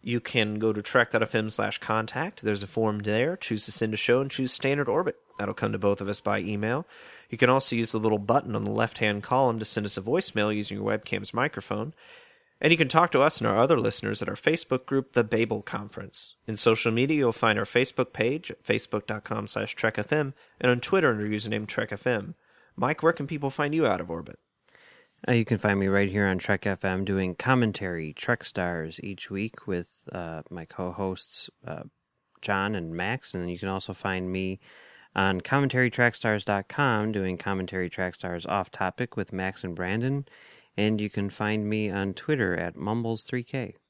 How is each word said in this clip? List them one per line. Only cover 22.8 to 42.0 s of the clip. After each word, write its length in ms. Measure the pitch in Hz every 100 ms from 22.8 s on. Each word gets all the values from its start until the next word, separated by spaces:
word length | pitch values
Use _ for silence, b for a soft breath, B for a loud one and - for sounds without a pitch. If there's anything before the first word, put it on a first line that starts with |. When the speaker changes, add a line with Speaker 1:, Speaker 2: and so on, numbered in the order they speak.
| 123 156
Speaker 1:
where 80 | 160
can 160 | 170 139
people 220 | 151 139
find 260 | - 143
you 100 | 156
out 140 | 131 90
of 100 | 85
orbit? 300 | 82 - - _ _ _ b b b b b -
Speaker 2:
Uh, 60 |
you 100 | 120
can 140 | 107 107
find 220 | 107 98
me 80 | 95
right 220 | 98 98
here 180 | 101 98
on 100 | 92
Trek 280 | - 101
F 200 | 104 92
M 180 | 95 92
doing 320 | 98 95 92
commentary, 760 | 87 127 131 113 - 95 85 78
Trek 320 | - - 120
Stars, 560 | - - 90 85 80 -
each 260 | - 92 -
week 380 | 98 113 - -
with, 360 | 90 85 _ -
uh, 300 | 90 85 80 -
my 140 | 87
co-hosts, 840 | 82 - 90 87 95 92 - - - _ -
uh, 160 | 80 - _ _ _ _ _
John 340 | - 98 101
and 180 | 104 82
Max. 400 | 82 95 131 -
And 100 | 92
then 60 | 87
you 100 | 87
can 100 | 95
also 240 | 95 -
find 380 | 90 98 92 92
me 280 | 92 92 95 B B B B B
on 240 | 95 95 92
commentarytrackstars 1040 | - 135 139 127 123 - 120 - 113 107
dot 240 | - 101 -
com 460 | - 139 110 107
doing 240 | 104 92 90
Commentary 520 | 98 95 92 95 90
Track 260 | - 92
Stars 300 | - 90 87
Off 240 | - 98 92
Topic 460 | - 92 - 123
with 160 | - 95
Max 320 | 95 92 -
and 100 | 92
Brandon. 520 | 85 90 107 127 139 139 B B B B
And 240 | - 107 107
you 100 | 107
can 200 | - 98
find 400 | - 104 107 104
me 200 | 107 107
on 240 | 98